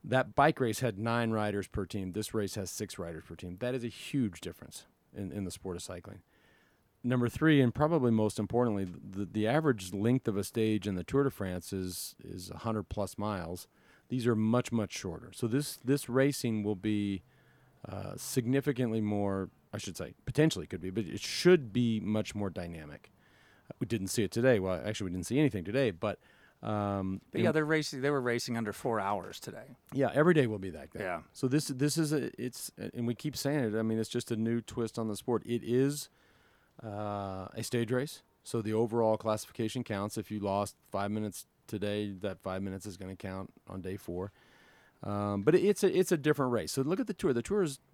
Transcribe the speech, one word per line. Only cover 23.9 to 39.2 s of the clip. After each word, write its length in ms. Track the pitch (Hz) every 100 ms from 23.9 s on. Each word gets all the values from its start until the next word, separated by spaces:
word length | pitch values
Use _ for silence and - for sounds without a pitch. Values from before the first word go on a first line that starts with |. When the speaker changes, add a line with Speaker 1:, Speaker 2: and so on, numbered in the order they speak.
| 113 95
Speaker 1:
see 140 | -
it 80 | 98
today. 280 | 117 127 110
Well, 200 | 92 90
actually, 220 | 104 110 95
we 60 |
didn't 140 | 90 82
see 120 | 127
anything 260 | 151 101
today, 260 | 85 117 131
but, 260 | 82 107 92 _ - - _
um, 600 | 107 107 101 101 95 95 _
Speaker 2:
But 60 | -
Speaker 1:
in 60 | 180
Speaker 2:
yeah, 60 |
they're 120 | 156
racing, 380 | 151 156 147 139
they 80 | 139
were 100 | 143
racing 380 | 123 120 - 117
under 160 | 107
four 260 | 98 127 110
hours 400 | 98 101 - -
today. 380 | - - 120 - -
Speaker 1:
Yeah, 160 | 135 127
every 220 | 139 160
day 120 | 160 123
will 120 | 107
be 100 | 95
that 220 | 78 73
good. 100 | -
Speaker 2:
Yeah. 200 | 95 85 -
Speaker 1:
So 160 | - 131
this, 200 | 147 -
this 280 | 131 147 156
is 160 | 156
a, 180 | 151 127 -
it's, 320 | 123 - - -
and 300 | 107 - 117
we 80 |
keep 240 | 120 151 -
saying 220 | 139 147
it, 140 | 117
I 60 | 107
mean, 180 | 110 110
it's 120 | 110
just 200 | 123 -
a 60 | 110
new 240 | 113 117
twist 380 | - - 110 -
on 100 | 110
the 80 | 101
sport. 260 | - 117 -
It 160 | 120
is, 460 | - 120 139 147 - _ _ _ _ _ _ -
uh, 640 | 113 104 107 104 98 95 92
a 100 | -
stage 300 | 110 120 113
race, 300 | 127 147 - _ _
so 200 | - 117
the 100 | 107
overall 460 | 110 117 117 110
classification 680 | 110